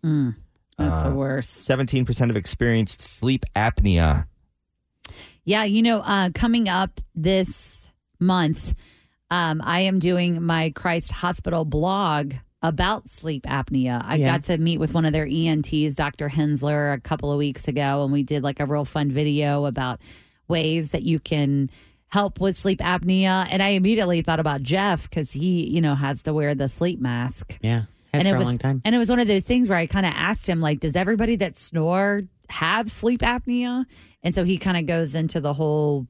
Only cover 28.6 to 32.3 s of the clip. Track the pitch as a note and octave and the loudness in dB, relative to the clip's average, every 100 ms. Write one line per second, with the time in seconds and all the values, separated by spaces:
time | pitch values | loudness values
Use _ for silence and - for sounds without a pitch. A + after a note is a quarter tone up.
28.6 | C3+ C3+ D#3+ A#3+ A3+ B3 A#3 G3+ - B3 | 0 0 2 2 4 2 4 2 2 2
29.6 | A#3+ F#3 E3+ G3 F#3 D3 E3+ G#3+ - E3+ | 2 0 0 0 0 0 -2 -2 0 0
30.6 | D#3 D3+ D#3+ D#3+ F#3 A3 A3 A3+ F#3 - | 0 0 0 0 0 0 2 0 -2 -2
31.6 | - E3 D#3+ F#3 G3+ G#3 F#3 | -4 0 0 2 2 0 -4